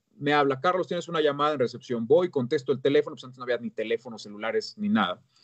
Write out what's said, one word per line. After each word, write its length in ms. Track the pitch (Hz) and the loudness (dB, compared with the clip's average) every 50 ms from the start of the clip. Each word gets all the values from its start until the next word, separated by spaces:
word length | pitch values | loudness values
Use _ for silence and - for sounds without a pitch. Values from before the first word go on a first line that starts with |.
| _ _ _ - | _ _ _ -6
me 140 | 143 143 147 | 0 2 2
habla, 280 | 147 143 139 135 131 | 4 4 2 2 0
"Carlos, 280 | 135 185 180 185 160 - | 0 0 0 0 -2 -2
tienes 200 | 185 175 160 - | -4 -6 -6 -4
una 120 | 170 160 | 0 2
llamada 340 | 156 147 139 143 147 151 151 | 2 2 2 2 0 0 2
en 60 | 139 | 2
recepción". 440 | 127 117 - 113 - - 123 117 117 | 0 0 -2 -6 -6 -4 -4 -4 2
Voy, 260 | 113 143 175 185 180 | 4 6 6 6 4
contesto 420 | - 139 135 127 156 147 131 - 143 | 0 -2 0 0 -2 -2 0 0 -2
el 80 | 131 | 0
teléfono, 340 | 135 139 143 147 147 160 156 | 2 2 4 4 2 0 -4
pues 80 | - - | -12 -16
antes 160 | 127 131 131 | -18 -16 -10
no 60 | 127 | -4
había 140 | 123 120 117 | -4 -4 -2
ni 120 | 117 110 | -4 -6
teléfonos 520 | - - 110 110 117 113 - 123 113 104 - | -6 -6 -2 -2 -2 -4 -4 -8 -14 -14 -14
celulares 520 | 104 104 104 110 113 110 110 104 - - | -14 -10 -6 -6 -2 -2 -2 -4 -4 -6
ni 120 | 107 104 104 | -4 -2 2
nada. 340 | 107 110 98 90 90 - _ _ _ _ | 2 2 2 0 -2 -6 _ _ _ _